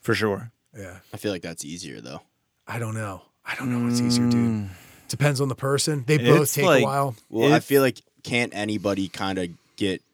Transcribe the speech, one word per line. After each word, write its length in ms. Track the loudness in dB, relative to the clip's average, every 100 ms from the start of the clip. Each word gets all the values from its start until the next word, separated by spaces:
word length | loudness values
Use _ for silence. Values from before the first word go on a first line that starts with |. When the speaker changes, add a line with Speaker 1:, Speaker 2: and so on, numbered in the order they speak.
Speaker 1:
For 120 | 0
sure. 380 | 0 2 -2 -8 _ _ -18
Speaker 2:
Yeah. 200 | -16 -16 _
Speaker 3:
I 60 | -8
feel 140 | -6
like 100 | -6
that's 240 | -8 -12 -12
easier, 340 | -12 -12 -14
though. 220 | -14 -16 _ _ _ _ -12
Speaker 2:
I 100 | -8
don't 160 | -6 -6
know. 280 | -8 -10 _ _ -12
I 100 | -8
don't 160 | -4
know 160 | -2 0
what's 120 | 0
easier, 300 | 2 2 2
dude. 40 | 2
Speaker 1:
Mm. 320 | 2 0 -6 -12 -20 -20 _
Speaker 2:
Depends 340 | 0 0 0
on 60 | -2
the 80 | -2
person. 480 | -2 0 0 -2 2
They 120 | 2
both 240 | 6 6
Speaker 1:
It's 100 | 6
Speaker 2:
take 120 | 2 4
Speaker 1:
like, 160 | 4
Speaker 2:
a 20 | 4
while. 300 | 0 -2 -4 _
Speaker 3:
Well, 220 | 0 4
I 60 | 4
Speaker 1:
it's 80 | 4
Speaker 3:
feel 160 | 4
like 180 | 4 0 _ _
can't 300 | -4 -2 -2 -2
anybody 520 | -2 -2 0 -2 -4
kinda 420 | -4 -4 -2 -4 -8 _ -6
get 260 | -4 -4 _